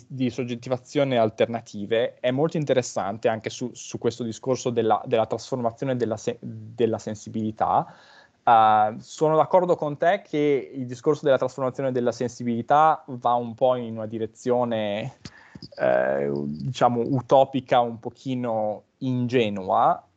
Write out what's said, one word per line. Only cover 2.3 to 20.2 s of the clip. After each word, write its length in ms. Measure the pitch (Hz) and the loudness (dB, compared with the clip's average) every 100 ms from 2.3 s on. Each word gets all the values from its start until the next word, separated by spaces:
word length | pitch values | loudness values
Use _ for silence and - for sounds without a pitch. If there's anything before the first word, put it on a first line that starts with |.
molto 280 | 131 160 165 | 0 0 0
interessante 680 | 143 131 - 113 95 110 120 | 0 0 0 -4 -4 -2 -2
anche 200 | 110 113 | -2 -6
su, 220 | - 123 | -8 -10
su 240 | - - 110 | -10 -12 -4
questo 260 | 120 - | -4 -4
discorso 460 | 117 110 131 127 131 | -8 -6 -4 -2 -2
della, 320 | 117 110 107 127 | 0 2 2 2
della 200 | 117 110 | 0 2
trasformazione 720 | 113 - 127 117 113 135 127 | -2 -6 -4 -4 -4 -4 -2
della 220 | 110 110 | -2 -4
se-, 200 | - 113 | -6 -8
della 580 | 120 110 107 113 113 110 | -10 -14 -10 0 0 0
sensibilità. 880 | 110 104 110 110 110 107 87 107 165 - - - _ _ | -6 -10 -8 -6 -4 -2 0 0 0 -10 -20 -20 _ _
Eh, 540 | - 113 110 107 107 123 | 4 6 6 6 2 -2
sono 380 | - - 156 156 | -12 -2 2 2
d'accordo 400 | 147 185 180 160 | 4 4 2 0
con 200 | 151 143 | -2 0
te 260 | 170 202 | 0 0
che 480 | 202 151 147 135 78 | -2 0 2 0 -2
il 100 | 135 | -10
discorso 400 | 123 123 156 143 | -10 -4 -2 0
della 140 | 147 127 | 4 2
trasformazione 520 | 127 - 131 131 135 | 2 -2 -6 -2 -2
della 220 | 127 120 | 0 0
sensibilità 880 | 113 120 - 120 117 117 147 156 151 - | 0 -4 -4 -4 -2 2 6 6 2 -4
va 260 | 123 123 | -4 0
un 220 | 120 117 | 0 -2
po' 220 | 113 127 123 | 0 0 0
in 200 | 117 110 | -4 -8
una 100 | 107 | -8
direzione, 1120 | 113 110 - 127 120 120 113 104 101 131 - - - - - - - | -6 -8 -6 -2 0 0 -2 -2 -4 -6 -12 -20 -20 -20 -20 -16 -2
eh, 520 | 65 64 65 69 71 | 0 2 2 0 -2
diciamo, 680 | 71 71 76 139 127 123 120 | -2 -4 -6 -6 0 0 2
utopica, 800 | 120 131 - 139 135 131 127 127 | -2 -2 2 4 4 0 0 2
un 180 | 120 113 | 2 -4
pochino 840 | 120 - 135 127 123 110 107 110 - - | -12 -10 -6 -4 -2 -2 -2 -6 -12 -8
ingenua. 1080 | 131 123 120 123 107 101 95 107 143 180 - _ | -4 -2 0 2 2 -2 0 2 4 2 -6 _